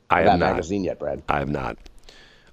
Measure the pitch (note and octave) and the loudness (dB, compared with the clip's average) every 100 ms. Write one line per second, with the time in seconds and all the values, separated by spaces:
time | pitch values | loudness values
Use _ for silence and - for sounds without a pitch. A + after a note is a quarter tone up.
0 | - F2+ E2+ F2+ F#2 F#2 E2 G2+ F2 A#1+ | 0 4 4 4 2 0 -2 -4 -4 -6
1 | D2 C#2 - C#2+ C#2 D2 B1 A1 - - | -6 -6 -4 -2 -2 -4 -6 -10 -16 -20
2 | - - - _ _ | -20 -20 -20 _ _